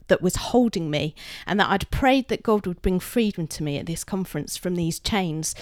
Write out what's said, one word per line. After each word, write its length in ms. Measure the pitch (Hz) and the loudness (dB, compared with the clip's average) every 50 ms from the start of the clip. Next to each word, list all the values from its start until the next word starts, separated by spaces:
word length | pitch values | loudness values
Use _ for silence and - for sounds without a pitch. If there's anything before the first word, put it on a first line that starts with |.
| - | 2
that 160 | - 185 - - | 2 2 4 4
was 140 | 185 - | 0 -2
holding 540 | - - - - 240 247 226 - - 165 151 | -2 -4 2 4 4 4 4 2 -2 -2 0
me, 240 | 151 147 143 156 151 - - - - - - | 0 0 0 -2 -4 -8 -14 -16 -14 -12 -6
and 120 | - 180 208 | -2 2 2
that 120 | 190 - | 4 4
I'd 200 | 196 196 - - | 2 0 0 -2
prayed 380 | - - 285 262 262 269 247 - | -2 2 4 4 4 4 2 0
that 140 | 220 - - | -4 -2 2
God 240 | - 214 208 - | 2 2 2 2
would 140 | 185 175 - | -2 -6 -2
bring 200 | - 196 185 185 | 0 0 0 0
freedom 460 | - - - 247 226 208 - - 165 151 | 0 0 0 2 2 2 0 -2 -4 -6
to 140 | - - 156 | -4 -4 -4
me 140 | 151 143 143 | -2 -2 -4
at 80 | - | -4
this 180 | 165 165 - - | -6 -6 -8 -6
conference 520 | - - 190 190 - - 151 147 - - | -4 -4 -4 -4 -4 -4 -6 -6 -6 -8
from 200 | - - 185 185 | -6 -4 -2 -2
these 220 | 175 170 165 165 - | 0 0 0 -2 -2
chains. 560 | - - - 202 185 170 151 156 156 - - - | -4 -2 0 0 0 0 -2 -4 -4 -6 -6 -8